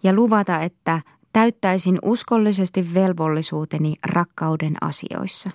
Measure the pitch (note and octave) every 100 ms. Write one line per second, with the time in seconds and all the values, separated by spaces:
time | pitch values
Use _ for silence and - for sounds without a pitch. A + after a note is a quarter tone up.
0 | F#3+ G3 A#3+ G#3+ G3 E3+ E3 _ - E3
1 | - _ _ A3 A3+ A3+ G3 F#3 F3+ F#3
2 | - A#3 - A#3 G#3+ G3 F#3 - F3 F3
3 | F#3+ F3 D#3+ D#3 D#3+ D3+ D#3 D3 D3+ D3+
4 | - E3+ F3 - D#3+ D#3 D#3 D3+ D#3+ -
5 | - - F#3+ - F#3+